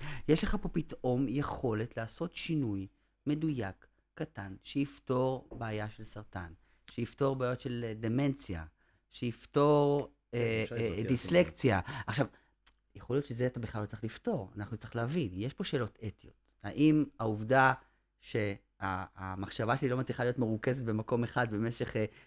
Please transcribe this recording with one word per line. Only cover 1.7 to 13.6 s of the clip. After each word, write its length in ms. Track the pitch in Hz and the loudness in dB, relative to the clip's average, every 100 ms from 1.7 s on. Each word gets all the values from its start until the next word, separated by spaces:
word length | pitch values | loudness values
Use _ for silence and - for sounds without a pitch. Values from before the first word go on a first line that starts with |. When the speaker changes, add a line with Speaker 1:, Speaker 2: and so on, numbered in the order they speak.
| 107 120 - | 0 -2 -6
Speaker 1:
לעשות 400 | 113 - 170 - | -8 -6 -6 -6
שינוי 500 | - 156 120 98 95 _ _ _ - | -2 0 0 -2 -6 _ _ _ -4
מדויק, 600 | 147 160 135 95 - - _ _ | 0 0 0 -4 -8 -20 _ _
קטן, 420 | - 156 - 98 98 | -10 -8 -8 -10 -12
שיפתור 880 | - 143 139 - - 127 131 131 - | -4 -2 -2 -4 -2 2 2 0 -8
בעיה 380 | 123 113 107 107 | -8 -4 -4 -4
של 140 | - | -8
סרטן, 480 | 107 110 107 95 82 85 _ _ - | -12 -12 -10 -10 -10 -14 _ _ -12
שיפתור 460 | - 117 - 139 131 | -6 -6 0 0 2
בעיות 240 | 127 127 | 0 0
של, 240 | 131 120 113 | -4 -4 -4
אה, 60 | |
דמנציה, 720 | 110 113 120 143 135 - 85 80 _ _ _ _ | -2 0 2 2 0 -4 -6 -6 _ _ _ _
שיפתור, 1000 | - 123 - - 147 147 147 143 143 127 _ _ | -4 -4 -4 0 4 8 8 6 4 0 _ _
Speaker 2:
כן, 60 | 120 | -2
Speaker 1:
אה, 240 | 117 110 | 0 0
Speaker 2:
אפשר 100 | 110 | 0
Speaker 1:
אה, 60 | 117 | -2
Speaker 2:
להתווכח 180 | 113 90 | 0 0
על 40 | |
זה. 60 | 113 | 0
Speaker 1:
דיסלקציה. 720 | 123 - 170 170 - 127 98 - - - | 0 4 4 4 2 4 4 0 -8 -4
עכשיו, 200 | 107 131 - _ _ _ _ _ | 0 0 -2 _ _ _ _ _
יכול 220 | 104 - 131 | -18 -2 -2
להיות 100 | 139 | -2
שזה 200 | 117 123 | -2 -2
אתה 140 | 120 | -2